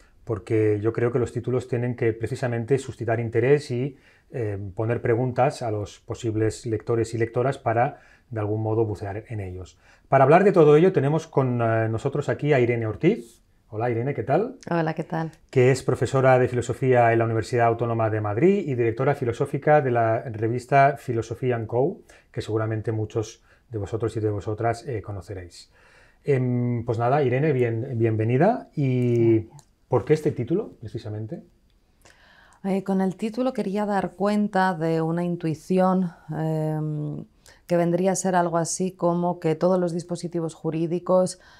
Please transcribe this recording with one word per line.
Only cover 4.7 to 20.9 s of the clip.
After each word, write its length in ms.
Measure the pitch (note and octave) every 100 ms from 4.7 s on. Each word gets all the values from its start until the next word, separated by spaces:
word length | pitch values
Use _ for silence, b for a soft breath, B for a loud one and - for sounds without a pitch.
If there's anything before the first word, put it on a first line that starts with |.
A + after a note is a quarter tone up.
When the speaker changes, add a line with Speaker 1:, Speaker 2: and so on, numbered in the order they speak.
Speaker 1:
poner 260 | F#2+ A2+ A#2
preguntas 640 | A#2+ A#2 B2+ B2 B2+ -
a 80 | A#2+
los 300 | G#2 G2+ -
posibles 640 | - A2 A2+ G#2+ A2 - A#2+
lectores 480 | G#2+ - A#2 A2
y 40 | A#2
lectoras 380 | A2+ B2 B2+ -
para, 440 | A#2+ A#2 A#2+ B B B _
de 120 | A2
algún 220 | G#2 A2
modo, 220 | A2 A2
bucear 400 | A2 F#2+ G2 G2+ -
en 120 | G#2+
ellos. 380 | F#2+ F#2 F#2 _ b b _
Para 140 | C3+
hablar 200 | C3+ F3
de 80 | G3
todo 240 | F3 D3+ D3+
ello 160 | F#3
tenemos 340 | E3 C#3 D#3+ -
con, 360 | C#3+ B2+ A#2+
eh, 260 | A2+ A2+ A2
nosotros 400 | A2+ C#3 C#3+ C3+
aquí 240 | A#2 D3
a 80 | C3+
Irene 260 | A#2+ A#2 A2
Ortiz. 540 | G#2 E3 A#3 - - _ _ _
Hola, 220 | G#2+ B2
Irene, 240 | A2+ C3+
¿qué 80 | C#3
tal? 340 | A#2+ D#3 A#3 - -
Speaker 2:
Hola, 240 | E3+ D#3+
¿qué 80 | D#3+
tal? 280 | D#3 D#3+ D#3+ - _
Speaker 1:
Que 200 | C3 B2+
es 100 | C3
profesora 560 | - B2 A2+ C3+ C3 B2+
de 80 | B2
filosofía 640 | B2 A#2+ A2+ C3 B2 A#2
en 60 | A#2
la 60 |
Universidad 420 | A2+ A2+ - A#2+ A#2
Autónoma 420 | A#2 A#2+ A2+ A2
de 120 | G#2+
Madrid 440 | G#2 G#2 F3+ G3+ D#3
y 80 | A#2+
directora 380 | A#2 A2 C3+ C#3
filosófica 640 | A#2 - C#3 C#3 D3+ D3+
de 100 | C3
la 300 | A#2+ A2+ A#2
revista 720 | C3 G#2+ A2+ B2 A#2+ C#3 C#3